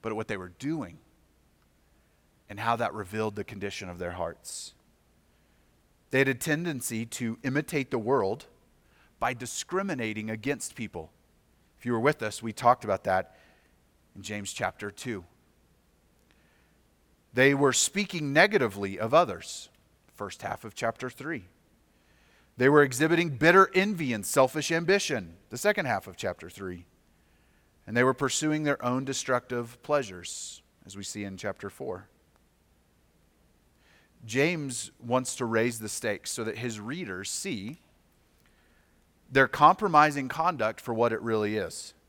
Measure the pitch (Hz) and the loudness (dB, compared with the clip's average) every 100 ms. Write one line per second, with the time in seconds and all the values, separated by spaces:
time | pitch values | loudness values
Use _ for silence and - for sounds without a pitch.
0 | 113 110 - 101 92 90 135 160 98 80 | -6 -6 -6 -6 -8 -10 -6 -6 -8 -14
1 | _ _ _ _ _ _ _ _ _ _ | _ _ _ _ _ _ _ _ _ _
2 | _ _ _ _ _ 101 110 117 113 90 | _ _ _ _ _ -6 -2 0 0 -4
3 | 95 107 110 104 98 101 98 - 92 87 | -6 -2 -2 -4 -8 -6 -8 -8 -10 -8
4 | 87 90 85 85 - - - _ _ _ | -8 -4 -6 -8 -14 -14 -14 _ _ _
5 | _ _ _ _ _ _ _ _ _ _ | _ _ _ _ _ _ _ _ _ _
6 | _ 131 135 127 - 151 175 139 - 113 | _ 2 4 2 0 -2 -2 -4 -4 -4
7 | 117 - 117 113 135 135 156 156 131 127 | -6 -4 -6 -4 -2 -2 -2 -4 -2 -2
8 | 107 135 95 123 - _ _ _ _ _ | 2 2 2 -2 -10 _ _ _ _ _
9 | _ _ 117 127 123 - - 180 196 147 | _ _ -4 -2 -8 -10 -4 -4 -2 -2
10 | 113 107 107 110 120 143 - - 110 87 | -4 -4 -6 -6 -4 -6 -6 -10 -10 -10
11 | 80 _ _ _ _ _ _ _ 120 117 | -14 _ _ _ _ _ _ _ -2 2
12 | 127 151 110 - 113 104 120 123 104 95 | 2 2 -4 -6 -8 2 4 4 2 -2
13 | - 92 92 - _ _ _ _ _ _ | 2 0 0 -12 _ _ _ _ _ _
14 | _ - 98 104 98 - 101 - 104 - | _ -18 -10 -8 -8 -4 -4 -4 -12 -10
15 | 131 107 85 _ _ _ _ _ _ _ | -8 -8 -10 _ _ _ _ _ _ _
16 | _ _ _ _ _ _ _ _ _ _ | _ _ _ _ _ _ _ _ _ _
17 | _ _ _ 120 135 143 143 123 - 190 | _ _ _ 4 4 6 4 4 0 -2
18 | 202 175 151 139 208 202 120 101 98 95 | -4 -4 0 4 4 4 0 -2 -6 -4
19 | 113 147 170 87 - - - _ _ _ | 4 4 4 -2 -10 -14 -16 _ _ _
20 | _ - 101 - 98 98 113 - 117 113 | _ -12 -12 -10 -8 -8 -10 -4 -4 -4
21 | 127 - 139 160 92 _ _ _ _ _ | -10 -10 -10 -10 -12 _ _ _ _ _
22 | _ _ _ _ _ - 127 147 143 120 | _ _ _ _ _ 2 6 8 6 4
23 | 156 165 175 127 160 180 190 185 196 190 | 2 4 2 4 8 8 8 6 2 0
24 | 143 113 98 - 131 156 143 165 165 196 | -2 -2 0 4 4 2 -2 -2 2 2
25 | - 131 85 82 _ 123 208 208 143 104 | 2 -4 -6 -16 _ -2 0 0 0 -2
26 | 101 92 104 87 87 - 95 90 87 _ | -2 -6 -6 -6 -12 -10 -10 -10 -14 _
27 | _ _ _ _ _ _ _ _ - 113 | _ _ _ _ _ _ _ _ -4 2
28 | 127 127 139 - 156 151 151 143 123 127 | 2 2 0 0 0 0 0 0 0 -2
29 | 135 131 - 123 - 123 117 120 - 147 | -2 -6 0 -2 0 -6 -6 -12 0 0
30 | 117 90 90 - - - _ _ - 98 | 0 -10 -12 -12 -14 -16 _ _ -18 -14
31 | 98 104 101 95 104 95 101 - 131 95 | -10 -8 -8 -6 -6 -6 -10 -10 -10 -10
32 | 98 _ _ _ _ _ _ _ _ _ | -12 _ _ _ _ _ _ _ _ _
33 | _ _ _ _ _ _ _ _ _ _ | _ _ _ _ _ _ _ _ _ _
34 | _ _ 113 117 151 175 143 120 - _ | _ _ -4 2 2 2 -4 -8 -10 _
35 | 120 127 127 - 120 113 117 110 107 - | 0 0 0 -4 0 2 2 0 -8 -6
36 | 117 101 - - 110 107 120 107 104 160 | -4 -4 -6 -6 -6 -6 -8 -8 -8 -8
37 | 151 92 98 - 196 123 101 160 _ _ | -8 -8 -8 -8 -6 -6 -8 -12 _ _
38 | _ _ _ _ _ _ _ _ _ _ | _ _ _ _ _ _ _ _ _ _
39 | _ _ _ 127 131 - 151 190 208 156 | _ _ _ 4 4 6 6 6 4 6
40 | 151 143 131 143 165 156 110 110 - 113 | 6 4 -6 -2 -2 0 -2 -4 -6 2
41 | 120 113 113 110 104 107 87 - - - | 2 2 0 0 2 0 -4 -8 -14 -18